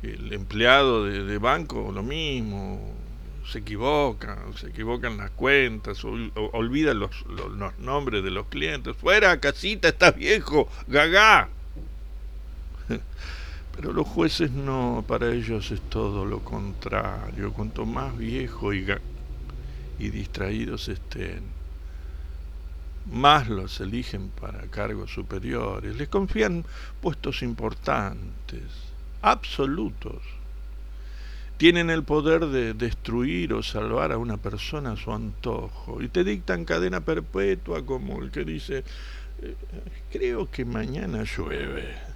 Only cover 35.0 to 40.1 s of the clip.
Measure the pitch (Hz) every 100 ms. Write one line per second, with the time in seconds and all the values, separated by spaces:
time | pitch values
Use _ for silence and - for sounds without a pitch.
35 | - 110 110 101 123 113 107 - - -
36 | 123 180 185 202 175 180 165 85 92 90
37 | 85 160 78 95 98 92 - 165 131 131
38 | 131 131 135 151 151 156 - 135 - -
39 | - - - - - - - - - -
40 | -